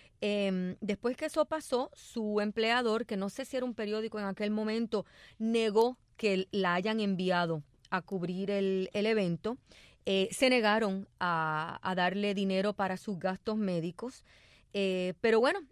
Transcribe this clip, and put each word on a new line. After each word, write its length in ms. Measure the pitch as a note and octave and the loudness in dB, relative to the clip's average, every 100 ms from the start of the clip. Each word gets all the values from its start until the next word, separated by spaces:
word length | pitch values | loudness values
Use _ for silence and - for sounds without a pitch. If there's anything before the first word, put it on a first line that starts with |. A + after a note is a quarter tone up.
| - - | -20 -6
Em, 540 | G#3 G#3 G3 F#3 F3+ F#3 | -2 0 0 -2 -4 -6
después 380 | G#3 G3+ A#3+ B3+ | -6 -2 -2 -4
que 80 | D#4 | -4
eso 180 | D#4+ | 0
pasó, 460 | D4+ D#4+ - A#3+ G#3+ | 0 -2 -2 -2 -2
su 480 | - - A#3 G#3+ G#3 | -8 -12 -6 -2 0
empleador, 640 | G#3 A3+ A3 A#3+ A#3 A3 | -2 0 2 2 2 0
que 140 | A#3 G3 | -2 -4
no 100 | G3 | -4
sé 160 | - | -6
si 140 | C4+ B3+ | -6 -4
era 80 | B3+ | -4
un 80 | |
periódico 440 | A3+ G#3 G#3+ A3 G#3+ | -4 -4 -4 -4 -6
en 60 | |
aquel 260 | G3 F#3+ G#3 | -6 -4 -2
momento, 540 | G#3+ G#3+ A3 A#3 G#3 - - - - | 0 0 -2 0 -2 -4 -16 -20 -6
negó 600 | A3 A3+ A3 G#3 A#3+ B3+ _ - | 0 2 4 4 4 0 _ -2
que 320 | G#3+ F#3+ F#3+ | 0 2 0
la 200 | G3+ F#3 | 0 2
hayan 280 | F3 G#3+ A3 | 2 0 0
enviado 640 | G#3 F#3 F3+ F3 E3+ D#3+ - _ - | 0 0 2 2 0 -2 -6 _ -4
a 100 | F#3 | -4
cubrir 500 | - F#3+ F3 F#3 G3 | -2 -4 -4 -4 -2
el, 380 | G3+ F#3+ F#3+ F#3 | 0 2 0 -2
el 100 | G#3 | 0
evento. 540 | G#3+ A3 F3+ E3+ G#3+ B3+ _ - - _ | 2 2 2 0 -4 -8 _ -20 -20 _
Eh, 240 | - F#3+ F#3 | -2 0 0
se 180 | - C4 | 2 4
negaron 560 | B3+ G#3+ A3 G#3 F#3+ G3 - | 4 4 2 2 -2 -8 -4
a, 580 | F3+ E3 D#3 D#3 E3 - | -2 0 0 -2 -4 -6
a 120 | F#3 | -4
darle 400 | F#3 F3+ G3 G3+ | 0 2 2 0
dinero 380 | G3 F#3+ F#3+ G#3 | 0 0 2 0
para 240 | G3+ F#3+ F#3 | 0 -2 -2
sus 220 | - F3+ | -6 -4
gastos 360 | F#3 F#3 - A3 | -4 -4 -4 -2
médicos. 680 | G3 F3 E3+ - A#3+ - - - - - _ | 0 0 -2 -6 -12 -12 -20 -20 -20 -20 _
Eh, 420 | G3+ F#3+ F#3 F3+ - | -2 0 0 -2 0
pero 180 | A3+ A3 | 4 6
bueno, 220 | C4 F#4+ C#4+ | 4 2 -6